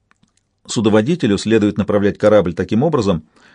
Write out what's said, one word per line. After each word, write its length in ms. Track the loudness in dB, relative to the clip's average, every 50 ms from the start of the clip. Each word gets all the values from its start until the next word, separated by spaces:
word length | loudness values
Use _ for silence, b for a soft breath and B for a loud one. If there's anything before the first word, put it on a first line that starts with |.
| _ _ _ _ _ _ _ _ _ _ _ _ _
Судоводителю 720 | -8 -4 -2 0 2 2 2 2 0 -2 -2 -2 -2 -2 -2
следует 400 | 0 0 0 2 2 0 0 -2
направлять 400 | -2 -2 -2 0 0 -2 -2 0
корабль 340 | 2 2 4 4 2 0
таким 300 | -2 -4 -4 -4 -2 -2
образом, 400 | -2 0 0 0 0 0 -2 -2 -4 b b b b b